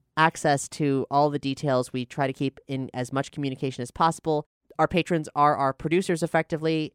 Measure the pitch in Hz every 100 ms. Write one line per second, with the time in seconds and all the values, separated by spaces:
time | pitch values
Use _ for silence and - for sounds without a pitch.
0 | _ - 160 - 156 139 - - 147 135
1 | - 143 147 143 139 135 147 127 123 131
2 | 123 - 135 135 135 - - 135 127 127
3 | 123 135 - - 139 131 135 131 120 -
4 | 165 - 160 151 - _ _ - 156 180
5 | - 170 147 147 147 131 135 - 156 175
6 | 196 165 170 165 - 151 160 160 156